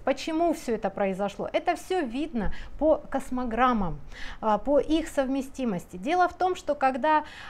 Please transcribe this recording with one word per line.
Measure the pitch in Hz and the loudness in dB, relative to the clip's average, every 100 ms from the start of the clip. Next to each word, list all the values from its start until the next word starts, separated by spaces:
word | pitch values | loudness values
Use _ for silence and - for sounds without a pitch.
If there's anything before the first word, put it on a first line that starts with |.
Почему | - 285 - 320 339 | -2 -2 -2 0 2
все | 320 - | 0 -2
это | 220 196 | -2 -2
произошло? | 196 202 185 202 - 180 | 0 -2 0 -4 -4 -2
Это | 320 339 | 0 0
все | 330 - 370 | -2 -2 -2
видно | 269 240 311 233 185 - - - | 0 -4 -4 0 0 0 -4 0
по | 302 302 - | 4 4 2
космограммам, | 269 - 254 247 220 254 233 180 147 - - - - | -6 -4 -4 -2 2 4 4 0 -4 -10 -10 -10 -4
а, | 220 208 | 0 2
по | 226 285 | 4 2
их | - 320 320 | 4 0 0
совместимости. | - 262 269 269 - 247 175 - 180 | -2 0 0 -2 -4 -2 -2 -6 -8
Дело | 208 359 349 | 0 2 2
в | |
том, | 359 370 370 | 2 0 0
что | - | -2
когда, | 294 269 262 302 311 302 - | 2 2 2 4 4 2 -10